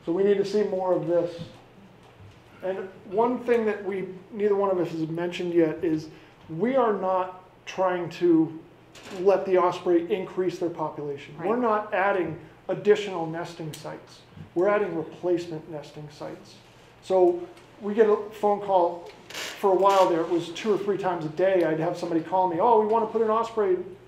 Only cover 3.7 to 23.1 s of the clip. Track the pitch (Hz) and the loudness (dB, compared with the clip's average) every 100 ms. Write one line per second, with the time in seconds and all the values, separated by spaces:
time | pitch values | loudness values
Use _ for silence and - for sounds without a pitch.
3.7 | 202 196 196 180 - - 220 208 196 196 | -2 -6 -6 -8 -12 -14 -2 0 2 2
4.7 | 180 160 160 156 165 175 175 175 170 156 | 0 -2 -4 -4 -4 -4 -4 0 2 2
5.7 | 156 170 156 - - - - - 160 226 | 2 -2 -2 -4 -18 -20 -20 -12 -4 0
6.7 | 269 233 196 185 185 185 - - - - | 2 2 0 0 0 -2 -8 -20 -20 -12
7.7 | - 185 180 170 - 175 160 160 156 - | 0 0 0 -4 0 4 4 4 -4 -18
8.7 | - - - - 196 185 185 190 180 180 | -20 -20 -20 -14 0 2 2 4 4 4
9.7 | 175 185 175 170 196 180 - 185 - 170 | 0 2 2 2 -4 -4 -2 -2 -2 -6
10.7 | 165 156 147 147 139 - 151 175 240 233 | -4 -8 -6 -8 -10 -12 -8 -2 0 2
11.7 | 214 208 196 196 196 160 156 - - - | 0 0 0 2 0 -2 -6 -14 -16 -8
12.7 | 180 208 208 202 180 160 165 165 - 160 | -2 2 2 2 -6 -6 -6 -10 -10 -12
13.7 | 147 156 156 - - - - - 165 196 | -10 -14 -14 -18 -20 -20 -20 -6 0 2
14.7 | 208 196 165 156 - 175 170 170 156 - | 2 0 -4 -8 -6 -2 -2 -2 -10 -10
15.7 | 151 147 151 147 - 156 - - - - | -14 -12 -16 -16 -14 -14 -14 -20 -20 -20
16.7 | - - - - 185 180 175 - - - | -20 -20 -20 0 4 6 4 -8 -16 -20
17.7 | - 208 208 214 214 - - 208 202 202 | -10 -4 4 4 4 -2 -2 0 0 2
18.7 | 190 175 175 - - - - - - 202 | 2 2 -2 -14 -20 -16 -12 -12 0 2
19.7 | 185 196 196 180 165 170 170 160 - 220 | 4 6 6 4 4 0 -2 -2 -6 0
20.7 | 190 202 190 185 170 156 147 190 185 160 | 0 0 -2 -2 -4 -6 0 2 4 2
21.7 | 156 165 175 175 165 160 185 185 165 240 | 0 -2 -4 -2 -2 0 0 0 2 4
22.7 | 220 214 226 214 | 4 4 2 0